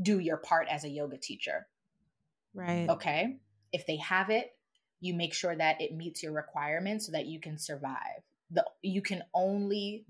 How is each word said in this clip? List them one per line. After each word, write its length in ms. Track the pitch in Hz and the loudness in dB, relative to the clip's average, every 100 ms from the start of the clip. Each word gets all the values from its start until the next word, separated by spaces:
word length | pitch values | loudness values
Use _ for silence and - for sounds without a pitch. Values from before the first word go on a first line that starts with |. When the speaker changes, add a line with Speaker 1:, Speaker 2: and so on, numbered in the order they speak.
Speaker 1:
do 160 | 190 202 | 2 4
your 180 | 165 156 | 4 0
part 320 | - 165 160 | 4 4 4
as 160 | 147 | 0
a 60 | 147 | -4
yoga 260 | 143 147 135 | -4 -4 -6
teacher. 520 | - - - 73 - _ _ _ _ _ _ _ _ | -10 -8 -4 -4 -6 _ _ _ _ _ _ _ _
Speaker 2:
Right. 340 | 196 180 175 165 | -8 -2 2 2
Speaker 1:
Okay? 500 | 165 165 151 226 269 _ _ _ | 2 2 2 2 -2 _ _ _
If 140 | 170 - | -6 -2
they 100 | 156 | -2
have 320 | - 185 196 | 2 2 4
it, 260 | 220 247 - _ _ _ - | 2 2 -10 _ _ _ -8
you 140 | 180 | -2
make 180 | 175 170 | 0 0
sure 240 | - 175 160 | 0 0 4
that 240 | 156 156 | 4 4
it 140 | 160 | 0
meets 280 | 160 170 156 | -4 -8 -6
your 100 | 156 | -4
requirements 760 | 156 147 151 147 160 190 214 214 | -4 -4 -4 -2 0 0 -2 -2
so 60 | |
that 120 | 160 | -4
you 160 | 135 160 | -4 -8
can 160 | 156 151 | -8 -6
survive. 640 | - 143 135 - - - - _ - | -6 -6 -6 -6 -8 -10 -16 _ -4
The, 200 | 170 - - | 0 0 -2
you 180 | 196 190 | -2 -2
can 240 | 196 185 - | -2 -4 0
only 720 | 180 190 202 202 208 202 214 | 2 2 2 0 0 -2 -6